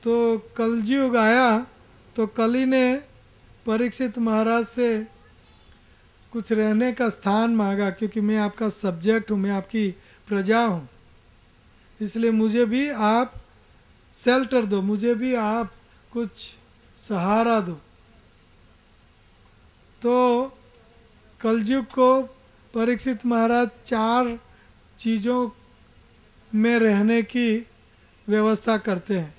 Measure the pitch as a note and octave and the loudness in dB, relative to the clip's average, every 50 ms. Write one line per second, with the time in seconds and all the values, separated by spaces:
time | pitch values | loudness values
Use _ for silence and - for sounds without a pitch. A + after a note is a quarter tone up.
0 | - A#3 A#3 A#3 A#3 A#3 A3+ A3 A3 - - - A#3 A3+ A#3 A#3 G#3+ G#3 C4 C#4 | -2 0 0 2 2 2 0 -2 -4 -10 -6 -4 -2 -2 0 -2 0 0 0 2
1 | C4+ C4 A#3+ A#3+ A3 G#3+ A3+ B3 C4 A#3+ A3 A3 B3+ - - - - - - - | 2 2 2 2 4 4 4 6 4 4 4 2 0 -4 -14 -20 -20 -20 -20 -20
2 | - - - - A3 G#3 - - A3+ A3+ A#3+ B3+ C4 C4 C4 C4 B3+ B3 B3+ C#4 | -20 -14 -4 -4 -4 -4 -2 -2 0 0 2 0 0 2 2 2 4 2 2 -2
3 | D4 - - - - _ - - _ - - - - A#3 G#3+ A3 A#3+ B3 - - | -4 -12 -20 -20 -20 _ -20 -20 _ -20 -20 -12 -6 -4 -2 0 0 -2 -2 -4
4 | C4 B3 G#3 B3 A#3 A3+ A3 G#3+ A3 A3+ A#3 A#3 A#3 G#3 - B3 B3 A#3+ A3+ G#3+ | -4 -4 -2 -2 -2 0 0 2 2 2 0 0 -2 -4 -2 -2 0 0 0 -2
5 | A3 A3 - - - - - - _ _ - - - - - _ _ _ - _ | -4 -8 -14 -20 -20 -20 -20 -20 _ _ -20 -20 -20 -20 -20 _ _ _ -20 _
6 | _ - _ _ - _ - A#3 G#3+ - A3+ G#3+ G#3+ A3 G#3+ G#3+ A#3+ B3+ A#3+ - | _ -20 _ _ -20 _ -10 -10 -4 -2 0 0 2 2 2 2 2 0 0 0
7 | B3+ F#3 E3+ - - G3+ G3+ G#3+ A3+ A#3 A#3 A3 G#3 G3 G3 G3 G#3 G3 F#3 - | -2 -2 -2 -2 -2 0 2 2 2 2 0 0 0 0 0 0 -2 -2 -2 -4
8 | A3 G#3 - A3+ G#3 G#3 G#3+ A3 G#3 G#3 G3+ - A3+ G#3+ G3 - - G3 F3 E3 | -6 -6 -4 -2 -2 0 0 0 -2 -2 -4 -4 -4 -4 -4 -4 -4 -4 -4 -2
9 | E3 G#3 A3 A3+ G#3+ - G#3+ G3+ F#3+ G3+ G3+ G3 F#3+ - - A3 G#3+ G3 F3+ - | 0 0 0 0 0 -2 -4 -2 -2 -2 -2 -4 -4 -4 -4 -2 -2 -2 -4 -8
10 | - - - - _ - G#3 G3+ G3 F#3 A3 A#3 A#3+ A#3 F#3 E3+ C#3+ B2+ _ - | -18 -20 -20 -20 _ -6 -4 -4 0 2 2 2 2 0 -2 -4 -6 -12 _ -20
11 | - - - _ _ _ _ _ _ _ _ _ _ _ _ _ _ _ _ _ | -20 -20 -20 _ _ _ _ _ _ _ _ _ _ _ _ _ _ _ _ _
12 | G#3+ G3+ - A3+ A3+ A#3 A3+ A3 A3 A3 G#3 A#3+ A#3+ A3 A3 B3+ C#4 D4 C#4+ A3 | -10 -8 -4 0 0 2 2 2 2 2 2 2 2 2 2 -2 -2 -2 -2 -2
13 | A3 G#3 A3 A3+ B3+ B3 - - - _ _ _ _ _ - _ _ _ _ _ | 0 2 2 2 0 -2 -6 -18 -20 _ _ _ _ _ -20 _ _ _ _ _
14 | _ _ _ - - A#3+ A#3+ C4 C4+ A3 C4 B3+ A3+ G3+ G3+ G3 F#3+ G3 G#3+ G#3 | _ _ _ -4 0 2 2 2 0 0 0 0 0 0 -2 -2 -2 -2 -2 -2
15 | G3+ A#3 A#3+ G#3+ A#3+ B3+ B3+ A#3+ A3 G#3 G#3+ A#3 A#3 G3 - - _ _ _ _ | 0 -2 -2 -2 -2 -4 -2 -2 -2 -2 -2 -2 -4 -6 -10 -20 _ _ _ _
16 | _ _ - A#3+ A#3 G3+ - - - - - - _ _ _ _ _ - _ _ | _ _ -8 -6 -6 -6 -8 -14 -16 -16 -18 -20 _ _ _ _ _ -20 _ _
17 | - - A3 F#3 E3+ F#3+ G#3 A3 A3+ A#3 A#3 A3 G3 F3 E3+ D3 - _ _ _ | -10 -6 -4 -2 0 0 2 2 2 2 0 0 0 -4 -8 -12 -14 _ _ _
18 | _ _ - - _ _ _ _ _ _ _ _ _ - - _ _ _ _ _ | _ _ -20 -20 _ _ _ _ _ _ _ _ _ -20 -20 _ _ _ _ _
19 | _ _ _ _ _ _ _ _ _ - _ _ _ - _ _ _ _ _ _ | _ _ _ _ _ _ _ _ _ -20 _ _ _ -20 _ _ _ _ _ _
20 | - A#3 B3 B3 B3 B3 A#3+ A#3+ B3+ C4+ - - - - - - - _ - - | -2 0 2 2 4 4 2 2 0 -4 -8 -18 -20 -20 -20 -20 -20 _ -20 -20
21 | - _ _ - _ - - _ - A3 A3+ A#3 G#3+ G3+ B3+ C4+ A#3+ - - - | -20 _ _ -20 _ -20 -20 _ -2 0 0 0 0 0 -2 -2 -2 -4 0 2
22 | B3+ B3+ C4 C4+ C4 - - - _ - _ _ _ - - A#3 A3+ A#3 B3 A3 | 4 4 4 2 0 -4 -10 -20 _ -20 _ _ _ -10 -4 -2 0 0 0 -2
23 | - C4+ B3+ G#3 - A#3+ A#3 A#3 A3+ A#3 A#3+ A#3+ B3 A3 - - - - B3 A3 | -2 -4 -4 -4 -2 -2 0 2 2 2 2 2 0 0 -4 -10 -8 -4 -2 0
24 | A3 A3+ A#3 B3 B3+ A#3+ A#3 A#3 - - - - _ _ - - _ _ _ - | 0 2 2 2 0 0 -4 -8 -14 -20 -20 -20 _ _ -20 -20 _ _ _ -8
25 | - A3+ A3+ A3 G3 A#3 B3 B3 B3 A3+ - - - - - _ - - - - | -4 -2 -2 -2 0 -2 0 0 -2 -4 -6 -14 -20 -20 -20 _ -20 -20 -20 -20
26 | - _ _ - - - _ - - - - G#3+ G#3+ A#3 A#3 A#3 A3+ A3 G#3 G3 | -20 _ _ -20 -20 -20 _ -20 -20 -6 -2 0 2 2 2 4 4 2 2 2
27 | G#3 G#3+ A#3 A#3 A3 G3+ - B3 A#3+ A#3 G#3+ A3+ A#3 - - _ _ _ _ _ | 2 2 2 2 0 0 -2 -2 0 0 0 -2 -4 -8 -20 _ _ _ _ _
28 | _ _ _ _ _ - G3+ G#3+ G#3+ A3 A3 G#3 - A3+ A3+ G#3+ G#3+ A3+ G3 F3+ | _ _ _ _ _ -2 0 2 2 2 0 0 0 -2 -2 -2 0 -2 -4 -4
29 | F3 - G#3 F#3 E3 D3 D3+ | -4 -4 -4 -4 -4 -6 -10